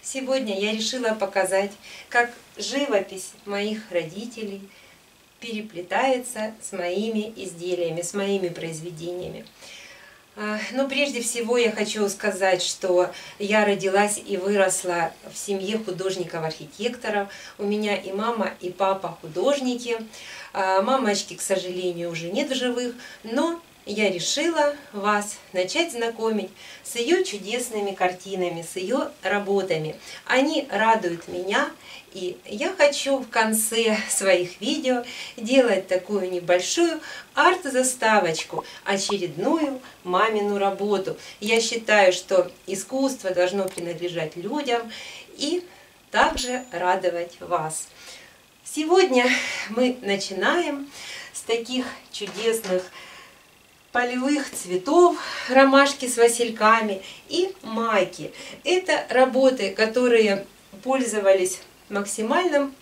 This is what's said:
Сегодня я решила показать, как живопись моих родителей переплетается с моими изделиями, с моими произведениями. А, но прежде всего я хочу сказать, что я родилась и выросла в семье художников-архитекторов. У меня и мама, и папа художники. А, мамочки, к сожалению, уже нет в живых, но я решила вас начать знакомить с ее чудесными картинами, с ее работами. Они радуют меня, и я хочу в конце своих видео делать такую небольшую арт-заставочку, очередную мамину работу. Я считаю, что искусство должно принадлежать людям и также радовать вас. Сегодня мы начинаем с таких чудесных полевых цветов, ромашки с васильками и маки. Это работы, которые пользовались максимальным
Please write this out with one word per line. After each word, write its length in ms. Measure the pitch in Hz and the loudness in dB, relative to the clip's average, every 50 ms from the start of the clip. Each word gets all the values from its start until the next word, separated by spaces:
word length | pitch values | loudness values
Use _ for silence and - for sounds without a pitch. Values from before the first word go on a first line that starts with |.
Сегодня 560 | - - - 269 254 254 269 262 220 214 196 | -12 -8 -8 -8 -2 -2 -2 0 0 -2 -2
я 140 | 190 208 214 | -2 -2 -2
решила 380 | 214 220 220 - - 254 233 226 | -2 -2 -2 -4 -4 -2 -2 -2
показать, 640 | 214 214 196 190 - 196 185 190 196 190 202 202 - - - - - - - | 0 0 -4 -2 0 0 0 2 2 2 0 0 -4 -12 -20 -20 -20 -20 -16
как 240 | - - 240 240 233 - - - - - | 0 2 2 2 2 -2 -16 -20 -20 -12
живопись 760 | - 208 220 247 277 285 - 214 196 190 - 190 190 - - - - - | -10 -8 -4 -2 -2 0 2 2 0 0 0 -10 -12 -12 -14 -16 -16 -10
моих 480 | 202 202 202 202 214 214 220 - - | -6 -4 -2 -2 -2 -4 -6 -8 -2
родителей 720 | 180 170 160 160 170 202 240 - - 226 220 202 196 196 196 - - - - - - - _ _ _ _ _ _ _ _ | -2 -2 -2 -2 -8 -10 -12 -12 -10 -10 -10 -8 -10 -12 -14 -18 -20 -20 -20 -20 -20 -20 _ _ _ _ _ _ _ _
переплетается 1120 | - 240 220 214 214 214 - 170 180 - 190 233 262 269 262 247 240 - - 214 214 220 220 - | -10 -8 -8 -8 -8 -8 -10 -12 -8 -2 0 2 2 2 2 0 -2 -6 -6 -6 -6 -6 -8 -10
с 100 | - - | -12 -10
моими 640 | - 180 175 175 180 202 220 226 220 214 208 - - | -8 -4 -4 -2 -2 0 -2 0 0 -2 -2 -4 -8
изделиями, 680 | 185 196 180 165 165 175 180 175 175 170 165 160 170 | -10 -12 -12 -10 -8 -4 -4 -2 0 -2 -2 -2 -4
с 120 | 175 - - | -6 -4 -4
моими 340 | 202 196 202 202 196 180 | -2 0 0 0 0 0
произведениями. 960 | 170 165 - 160 165 160 156 160 175 165 156 170 170 175 180 180 - - - - - - - - - - - - - - - - - - - - _ _ | -2 -4 -6 -8 -8 -8 -8 -10 -12 -12 -10 -8 -8 -8 -8 -8 -10 -10 -12 -16 -18 -20 -20 -20 -20 -20 -20 -20 -20 -20 -20 -20 -20 -20 -20 -20 _ _
А, 220 | 208 214 214 214 214 208 - | -8 -6 -4 -4 -6 -6 -4
но 160 | 240 262 277 | -2 -2 -2
прежде 340 | 262 269 285 285 285 220 240 | 0 0 0 0 0 -2 -4
всего 360 | 233 - - 240 226 220 240 | -4 -4 -4 -4 -2 0 2
я 140 | 247 233 220 | 4 4 2
хочу 380 | 220 220 208 208 - 214 202 196 | 2 0 -4 -4 0 0 0 -2
сказать, 540 | - - - 208 190 185 196 190 185 180 - | -2 -2 -2 -2 0 2 2 2 2 2 0
что 480 | - - - - 185 180 180 180 175 - - - - - | -4 -4 -4 0 4 4 4 4 2 -2 -12 -16 -18 -8
я 280 | - 208 196 208 214 208 | -6 -2 2 4 4 4
родилась 540 | 208 196 185 190 190 185 202 208 208 208 - - | 4 2 2 0 2 4 4 4 2 0 -4 -4
и 120 | - 202 | -4 -4
выросла 760 | 180 180 196 208 202 190 185 185 - - 180 170 170 165 160 - - - - | -2 0 2 4 4 4 4 2 0 -2 -2 0 0 0 -2 -4 -10 -18 -16
в 60 | - | -12
семье 400 | - - - 196 190 190 196 220 | -12 -4 -4 -4 -2 -2 -2 -2
художников-архитекторов. 1500 | 220 - 190 175 165 190 190 185 185 175 - - 165 156 160 156 - 160 147 - - 208 240 233 - - 220 208 202 196 202 - - - - - - | -2 -4 -4 -6 -2 -2 -2 -2 -2 -6 -6 -4 -4 -4 -4 -6 -8 -14 -16 -10 -4 -4 -4 -4 -4 -6 -2 -2 -2 -2 -2 -8 -16 -18 -18 -10 -4
У 60 | 208 | -2
меня 300 | 202 208 214 214 214 208 | -2 0 0 0 0 -2
и 160 | - - 185 | -2 -4 -6
мама, 400 | 190 202 214 233 240 220 220 - - - | -4 -2 -2 -2 0 0 -2 -4 -4 -6
и 120 | - 180 | -10 -10
папа 460 | 175 - - 190 190 190 - - - - | -2 0 2 2 2 0 -2 -10 -10 -10
художники. 760 | - 160 151 175 196 262 285 285 262 247 240 233 233 240 233 226 220 220 - - - - - - - - - | -14 -8 -4 0 2 2 2 2 0 -2 -2 -2 -2 -4 -4 -4 -4 -12 -14 -18 -16 -16 -16 -16 -16 -10 -4
А, 280 | 202 190 190 190 190 | -2 0 4 4 4
мамочки, 540 | 196 247 262 262 240 208 202 202 - - 170 | 4 4 2 2 2 2 0 0 -2 -6 -10
к 60 | - | -10
сожалению, 680 | - - 196 185 180 180 180 180 180 180 170 170 170 170 | -2 0 0 0 0 -4 -6 -2 -2 -2 -2 -2 -4 -4
уже 220 | 165 160 165 170 | -6 -6 -6 -2
нет 180 | 196 262 294 254 | -2 -2 0 0
в 60 | 262 | -2
живых, 400 | 254 247 247 240 240 247 240 226 - - - - - - | -2 0 0 0 0 -2 -4 -6 -8 -16 -18 -18 -16 -10
но 360 | 214 226 277 330 339 339 330 - - - - - | -4 0 0 0 0 -2 -4 -10 -20 -20 -18 -10
я 240 | - 208 214 214 196 | -6 -2 0 2 2
решила 680 | 180 175 - - - 277 311 339 330 311 294 294 285 - - - | 0 0 -2 -2 -2 0 0 0 2 4 2 2 2 -2 -12 -12
вас 460 | - 202 196 208 208 208 202 - - - - - | -10 -2 0 2 2 2 0 -4 -10 -14 -16 -6
начать 400 | - 185 185 185 - 311 330 330 | -2 -2 -2 0 0 0 0 0
знакомить 580 | - 240 233 233 226 220 220 226 220 208 190 - - - - - - - - | 0 -2 -4 -4 -2 -2 0 0 0 0 -2 -4 -12 -18 -20 -20 -20 -18 -16
с 120 | - - | -10 -4
ее 280 | 240 233 262 349 381 370 | -2 2 2 4 2 2
чудесными 680 | - - 196 185 196 233 247 247 - 220 214 202 196 | -2 -4 -8 -6 -4 -4 -4 -4 -4 -4 -4 -4 -4
картинами, 720 | 190 - 190 180 185 180 - 196 196 185 180 175 165 165 165 | -2 0 0 0 0 -4 -10 -8 -4 -2 -2 -2 -4 -6 -10
с 120 | - - | -10 -8
ее 360 | 190 185 190 247 294 311 311 - - | -8 -4 -2 -2 -2 -2 -4 -8 -8
работами. 720 | - 190 202 202 196 196 202 196 190 185 165 160 156 156 - - - - - - - | -4 -2 -2 -2 0 0 0 0 2 0 -2 -2 -2 -6 -8 -10 -16 -18 -18 -16 -4
Они 420 | - 233 262 277 311 320 285 - - | 0 2 4 4 4 2 -2 -2 -2
радуют 560 | 190 202 220 226 226 190 180 175 170 165 - | -2 2 4 4 4 4 2 -2 -4 -4 -8
меня, 420 | - 180 180 185 196 220 254 294 302 - - - - - - - - - | -10 -8 -6 -4 0 0 0 0 -2 -6 -14 -20 -20 -20 -20 -20 -16 -12
и 240 | 196 180 180 - - - | -8 -8 -8 -8 -10 -12
я 260 | - 208 214 294 359 | -12 -6 -4 -4 -4
хочу 460 | 370 - 294 285 277 - - 269 277 | 4 6 4 4 6 2 0 0 0
в 120 | 262 254 - | 0 -2 -2
конце 680 | - 233 220 220 220 214 - - 226 220 226 220 214 214 - - | 0 2 2 2 2 0 0 0 0 2 2 2 2 2 0 -2
своих 520 | - - 202 190 180 175 180 180 - - | -2 0 4 4 4 4 4 -2 -6 -6
видео 420 | 208 262 311 302 269 254 254 247 240 - - - - - - | -2 -2 -2 0 2 2 0 0 0 -6 -12 -14 -14 -14 -12
делать 520 | - 214 220 262 269 247 233 196 190 190 | -10 -2 4 6 6 6 6 2 0 0
такую 440 | - 185 185 185 - 208 196 185 185 | 0 -2 -2 -2 -2 -2 -2 -2 -2
небольшую 680 | 185 175 170 165 180 180 185 - - 339 349 339 330 311 - - - - - - - | -4 -4 0 2 2 2 2 0 2 2 2 2 2 -2 -8 -12 -14 -14 -16 -6 0
арт-заставочку, 1300 | 269 302 359 370 359 - 370 269 254 254 254 - - 220 220 220 208 180 165 160 - - - 170 156 - - - - - | 4 4 4 4 2 -2 -2 0 2 0 0 -2 0 2 4 4 4 4 2 -2 -2 -6 -6 -8 -8 -8 -10 -18 -10 -4
очередную 1000 | 190 196 190 - - 202 185 175 160 139 156 208 269 320 330 302 269 269 254 - - - - - | -2 -2 0 0 0 -2 -2 -2 -4 -4 -2 0 2 2 2 2 -2 -2 -6 -12 -16 -20 -12 -4
мамину 560 | 180 180 185 202 226 220 208 202 208 202 202 | 0 2 4 4 4 2 2 0 0 2 2
работу. 580 | 196 196 190 185 202 208 202 190 190 165 151 - - - - - | 2 0 0 0 0 0 0 0 0 -4 -6 -8 -12 -18 -14 -8
Я 200 | 208 208 226 226 | -2 2 2 2
считаю, 540 | 226 - 240 226 220 - 214 208 196 185 180 | 2 0 -4 -4 0 4 6 8 8 6 6
что 380 | - - - 196 185 180 180 - - - | 2 -2 2 4 4 4 2 -6 -14 -8
искусство 640 | - 196 196 - - 262 262 269 262 254 - - 190 | -8 -8 -8 -6 -4 -2 0 0 0 -2 -2 -4 -2
должно 360 | 180 175 180 185 202 202 190 | 2 2 2 2 2 0 -2
принадлежать 680 | - - - 170 170 170 156 175 175 165 170 156 156 - | -2 -4 -6 -6 -6 -6 -4 -6 -4 -4 -4 -4 -4 -6
людям 560 | 175 175 202 285 302 285 240 233 233 226 220 - - - - - - - - - | -8 -6 -4 -4 -4 0 0 0 -2 -2 -6 -12 -14 -14 -16 -16 -18 -20 -20 -8
и 300 | - 262 294 349 359 - - - - - - - - _ _ | -6 -2 -2 -2 -2 -4 -8 -20 -20 -20 -20 -20 -20 _ _
также 520 | - 214 254 320 - - 247 247 247 254 254 - | 2 4 4 4 2 -2 -4 -4 -4 -6 -6 -8
радовать 640 | - 175 180 180 185 180 180 175 170 170 175 175 - - | -6 -2 2 2 2 2 2 0 0 -2 -6 -6 -10 -16
вас. 480 | 180 170 175 170 151 156 156 - - - - - - - - - - - - - _ _ _ _ _ | -6 -4 -2 -2 -2 -4 -6 -8 -10 -12 -16 -20 -20 -18 -18 -20 -20 -20 -20 -20 _ _ _ _ _
Сегодня 640 | - - 294 311 311 349 381 370 269 254 247 247 254 254 - - - - - - - | -8 -6 -4 0 4 6 6 6 6 4 4 4 4 2 0 -2 -4 -6 -8 -8 -6
мы 280 | 214 233 254 254 247 - | 0 2 2 2 2 -2
начинаем 880 | - 202 196 196 - - 196 185 202 254 320 349 339 302 285 277 277 - - - - - - - - - - | -2 -2 -2 -2 -2 -6 -4 0 0 2 2 2 0 0 -4 -6 -8 -12 -14 -16 -14 -14 -14 -14 -14 -14 -14
с 80 | - | -14
таких 440 | - - 226 233 226 226 254 254 254 - - - - - | -4 -2 -2 -2 -2 -4 -4 -4 -4 -4 -8 -14 -18 -14
чудесных 720 | - - 208 185 - 190 220 226 220 220 - 190 185 185 185 - - - - - - - - - - - - _ _ _ _ _ _ _ _ _ | -10 -10 -10 -8 -8 -2 0 0 0 0 0 0 0 0 -2 -4 -16 -18 -20 -18 -20 -20 -20 -20 -20 -20 -20 _ _ _ _ _ _ _ _ _
полевых 600 | - 240 247 240 247 254 254 277 294 285 269 - | -2 0 0 0 0 0 2 2 2 0 0 -4
цветов, 680 | - - - 175 180 185 - - 311 349 359 349 320 - - - - - - - | -8 -10 -6 -4 -4 -2 0 4 6 8 8 8 6 2 -6 -8 -8 -8 -4 4
ромашки 580 | 254 269 269 269 269 277 277 277 - - 262 | 8 8 8 10 10 8 6 6 2 -2 -4
с 100 | 240 - | -4 4
васильками 840 | 233 233 233 233 - 240 226 220 - 208 214 165 226 220 214 190 190 - - - - - | 6 6 6 6 4 0 -2 0 4 6 6 6 6 4 0 -4 -6 -8 -14 -18 -18 -12
и 280 | - - 339 370 392 381 - - | -4 0 0 0 0 -2 -10 -12
маки. 680 | 226 220 220 226 226 220 196 180 180 - - 151 - - - - - - - - | -6 -4 -2 0 2 2 2 2 2 -2 -10 -12 -12 -12 -14 -16 -16 -16 -8 -2
Это 420 | 294 359 370 370 - 302 294 - - | 0 0 0 2 0 0 0 0 0
работы, 600 | - 254 262 254 220 262 269 262 254 254 202 190 | 4 4 4 6 6 6 6 6 4 4 -2 -4
которые 760 | - - 220 220 220 247 254 247 233 226 220 208 196 190 - - - - - - - - - | 2 0 0 2 4 2 4 6 6 6 6 6 4 0 -2 -10 -18 -20 -20 -20 -20 -10 -2
пользовались 760 | 254 262 269 247 220 214 214 196 196 190 190 180 185 - - - - - - - - | 0 0 0 0 0 -2 2 6 6 6 6 4 0 -2 -8 -12 -20 -20 -20 -14 -6
максимальным 840 | 202 202 202 - - - 220 233 285 349 370 349 294 285 285 277 - - | -4 -4 -4 -4 -4 -4 -2 0 2 2 2 4 2 2 0 0 -6 -14